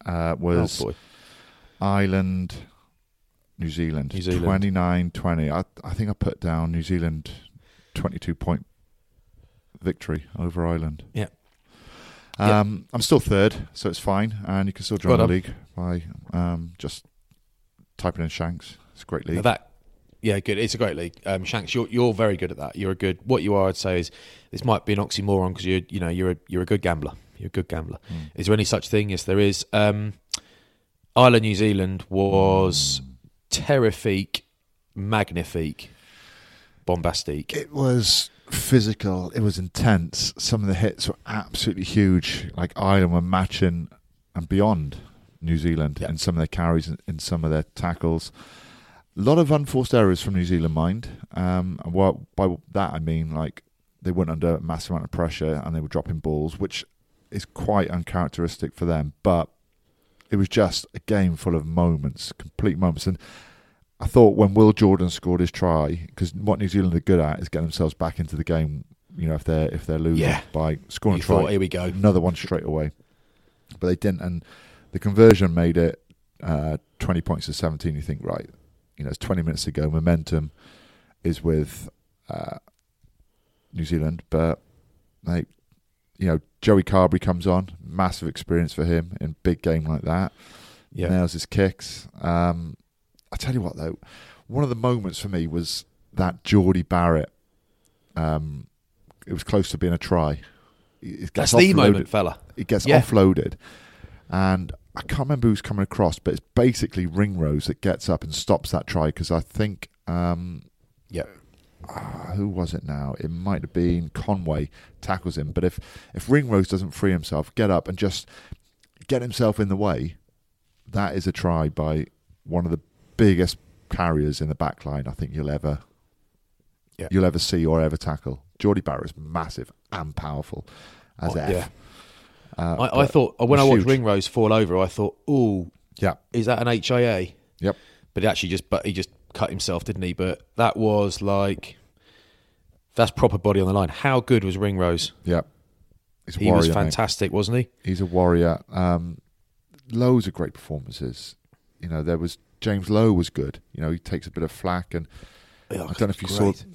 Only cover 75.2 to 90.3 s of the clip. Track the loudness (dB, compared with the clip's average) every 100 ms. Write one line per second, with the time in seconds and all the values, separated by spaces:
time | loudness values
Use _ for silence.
75.2 | 10 10 6 4 2 4 2 0 _ _
76.2 | _ -10 -4 -2 -2 -4 -8 -8 -2 -2
77.2 | -2 -4 -6 -4 -4 -2 -4 -6 -6 -8
78.2 | -6 -8 -10 -18 _ _ _ -12 -10 -6
79.2 | -4 -2 -2 -2 -4 -2 0 2 2 2
80.2 | 2 -2 -4 -10 -20 -20 _ _ _ _
81.2 | -4 -2 0 0 -2 -6 -18 -20 _ _
82.2 | -14 -12 -10 -12 -18 _ _ _ _ _
83.2 | _ _ _ _ _ -8 -2 0 0 -4
84.2 | -4 0 0 0 _ _ _ _ _ _
85.2 | -4 -4 -4 _ _ _ _ _ _ -4
86.2 | 0 0 -2 _ 4 4 6 4 4 4
87.2 | 0 0 2 0 0 -8 -8 -2 -2 -2
88.2 | -8 -8 -2 0 0 -2 0 0 -2 -6
89.2 | -8 -4 -2 0 0 0 0 -4 -2 -2
90.2 | -4